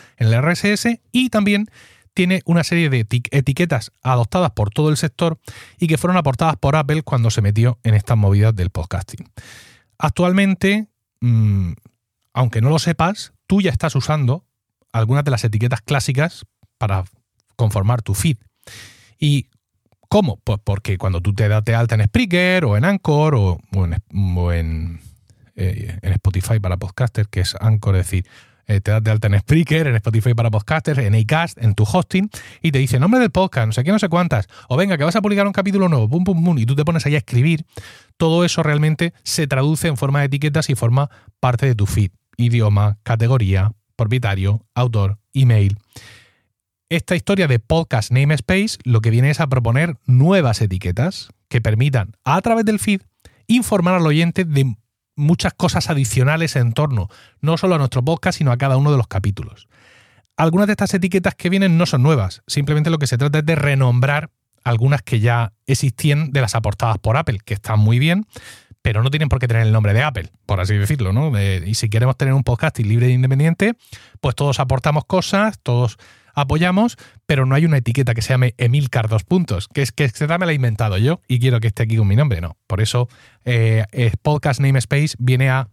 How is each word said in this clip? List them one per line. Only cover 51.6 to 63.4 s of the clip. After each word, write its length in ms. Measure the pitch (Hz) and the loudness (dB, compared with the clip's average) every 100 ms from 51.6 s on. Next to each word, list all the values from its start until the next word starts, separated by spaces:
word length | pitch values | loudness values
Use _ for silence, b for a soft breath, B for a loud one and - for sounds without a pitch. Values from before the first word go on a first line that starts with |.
permitan, 540 | 110 107 143 127 90 - | 0 0 2 0 -2 -8
a 180 | 123 165 | -2 -2
través 240 | 233 226 220 | 2 0 0
del 140 | 214 | 0
feed, 220 | - 196 - _ b b - | 0 -2 -4 _ b b 0
informar 500 | 240 214 202 175 185 | 0 2 0 2 2
al 120 | 156 | 2
oyente 380 | 151 170 180 175 | 2 0 0 -2
de 300 | 143 135 107 _ _ _ - | 0 0 -4 _ _ _ -2
muchas 380 | 147 175 185 | 0 0 -2
cosas 380 | - - 180 - | -2 -2 -2 -2
adicionales 640 | 151 123 131 127 160 165 139 | -2 0 0 0 0 -2 0
en 180 | 120 | -2
torno, 360 | 113 147 117 92 B B B | 0 -2 -2 -4 B B B
no 160 | 147 165 | -2 0
solo 180 | 190 165 | 0 0
a 20 | |
nuestro 260 | 135 127 | 0 -2
podcast, 360 | 127 165 190 - | -2 -2 -2 -2
sino 120 | 139 | 0
a 60 | 120 | 0
cada 200 | 139 131 | 0 2
uno 140 | 147 | 2
de 60 | 139 | 2
los 100 | - | 0
capítulos. 600 | 95 101 98 - - _ b b b b b b - | -2 -4 -6 -10 -16 _ b b b b b b -2
Algunas 300 | 160 175 208 | 0 2 0
de 80 | |
estas 200 | 208 202 196 | 0 0 0
etiquetas 400 | 180 190 180 - | 0 0 -2 -4
que 140 | 175 | -2
vienen 280 | 196 196 165 | 0 2 2
no 80 | 175 | 2
son 160 | 139 | 2
nuevas, 400 | 139 147 95 - - | 2 2 0 -6 -8
simplemente 420 | - 143 151 151 | -4 -2 0 0
lo 80 | 165 | 0
que 100 | 139 | 0
se 120 | 120 | 0
trata 200 | 143 | 0
es 60 | 151 | 0